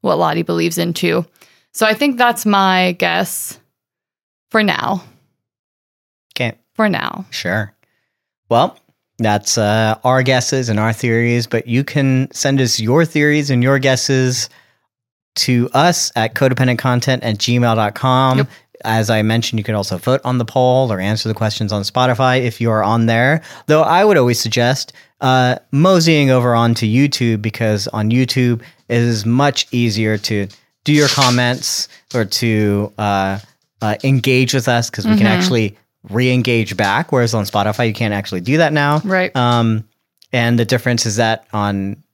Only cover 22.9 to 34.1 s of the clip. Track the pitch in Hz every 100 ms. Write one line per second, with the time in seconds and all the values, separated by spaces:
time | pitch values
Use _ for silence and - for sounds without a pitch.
22.9 | 113 113 113 127 160 - - - 156 147
23.9 | 170 214 180 123 117 113 117 120 135 -
24.9 | - _ _ 131 131 123 127 _ 135 180
25.9 | 185 160 156 139 127 123 117 117 117 113
26.9 | 117 143 - 120 110 107 - 113 104 98
27.9 | 107 107 120 127 - 123 117 - _ _
28.9 | 120 120 110 110 123 143 139 - 123 117
29.9 | 104 110 107 - 107 98 - _ _ -
30.9 | 147 147 - 131 123 123 131 - - -
31.9 | - _ 123 104 - 117 107 104 101 104
32.9 | - 104 98 95 98 - _ _ _ 110
33.9 | 104 135